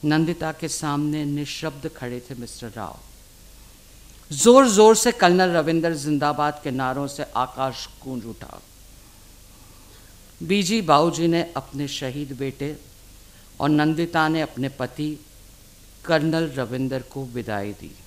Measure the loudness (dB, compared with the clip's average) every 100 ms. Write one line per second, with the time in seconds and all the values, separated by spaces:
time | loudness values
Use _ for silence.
0 | 2 2 2 0 -6 -6 -8 -6 -4 -2
1 | -2 -2 -2 -4 -6 -6 -8 -8 -12 -10
2 | -10 -10 -12 -14 -14 -14 -14 -10 -12 -12
3 | -20 -20 -20 -20 -20 -20 -20 -20 -20 -20
4 | -20 -20 -12 2 8 8 8 8 8 8
5 | 4 4 4 4 4 2 2 0 0 -2
6 | -2 0 0 0 -2 -2 -6 -4 -2 -2
7 | -6 -8 -8 -4 -4 -2 -6 -6 -14 -14
8 | -12 -10 -10 -14 -16 -18 -20 -20 -20 -20
9 | -20 -20 -20 -20 -20 -20 -20 -20 -20 -20
10 | -20 -20 -20 -14 -2 0 2 -2 4 4
11 | 4 2 0 0 -2 -6 -10 -8 -8 -6
12 | -8 -8 -10 -8 -8 -6 -8 -10 -16 -20
13 | -20 -20 -20 -20 -20 -4 2 4 4 2
14 | 0 0 2 0 -2 -4 -6 -4 -8 -6
15 | -8 -8 -14 -20 -20 -20 -20 -20 -20 -20
16 | 0 2 2 0 -2 -4 -4 -2 -2 -4
17 | -8 -10 -8 -8 -6 -4 -6 -10 -16 -18